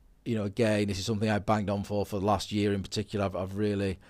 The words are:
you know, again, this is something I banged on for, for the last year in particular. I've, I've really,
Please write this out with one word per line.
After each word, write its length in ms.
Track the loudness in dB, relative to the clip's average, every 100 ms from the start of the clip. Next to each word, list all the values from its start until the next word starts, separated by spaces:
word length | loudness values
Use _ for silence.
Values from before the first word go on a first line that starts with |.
| -20 -14 -4
you 100 | -2
know, 80 |
again, 440 | -2 2 2 4 2
this 100 | 0
is 80 | -2
something 240 | 0 2
I 80 | 0
banged 320 | 2 0 2
on 120 | -2
for, 220 | -2 -2
for 140 | -2 0
the 80 | 2
last 260 | 2 0
year 200 | 0 2
in 80 | 0
particular. 440 | -2 -6 -4 -2 -2
I've, 100 | -2
I've 200 | -4 -2
really, 420 | 0 0 -2 -4 -10